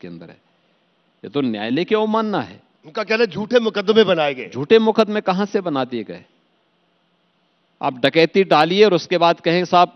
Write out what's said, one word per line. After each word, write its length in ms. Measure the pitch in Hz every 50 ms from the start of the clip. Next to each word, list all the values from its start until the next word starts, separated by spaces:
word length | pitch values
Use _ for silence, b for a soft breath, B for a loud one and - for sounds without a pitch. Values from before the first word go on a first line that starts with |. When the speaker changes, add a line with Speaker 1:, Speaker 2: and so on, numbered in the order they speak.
Speaker 1:
के 80 | - 90
अंदर 220 | 85 82 85 -
है, 60 | 78 _ _ _ _ _ _ _ _ _ _ _ _ _ _ _ _ _ -
ये 40 | 98
तो 120 | 107 143
न्यायालय 440 | 135 123 110 101 107 117 127 156 175
की 100 | - 214
अवमानना 460 | 214 220 220 214 190 - 214 196 151
है। 220 | 117 87 101 - _ _ _ _ -
Speaker 2:
उनका 200 | 156 151 190 214
कहना 180 | 185 220 220
है 40 | 240
झूठे 340 | 196 147 196 214 - 240 247
मुकदमे 440 | 226 220 180 202 196 196 214 220 214
बनाए 300 | 175 180 160 151 143 139
गए। 160 | 127 107 85 -
Speaker 1:
झूठे 240 | 120 147 - 220 226
मुकदमे 420 | 220 220 208 226 214 202 208 214
कहां 260 | - 196 185 185 208
से 140 | 202 - 202
बना 240 | 185 175 147 135 127
दिए 200 | 120 123 113 101
गए? 200 | 90 85 90 - _ _ _ _ _ _ _ _ _ _ _ _ _ _ _ _ _ _ _ _ _ _ _ _ _ _ _ _ _ _ -
आप 120 | - 143 131
डकैती 500 | 123 127 139 - 165 165 170 - 196 190
डालिए 400 | 165 170 147 156 165 185 202 214
और 100 | 208 180
उसके 240 | 160 - - 185 170
बाद 220 | 170 170 170 -
कहें, 240 | - 170 170 180 180
"साहब, 280 | - 185 175 180 175 -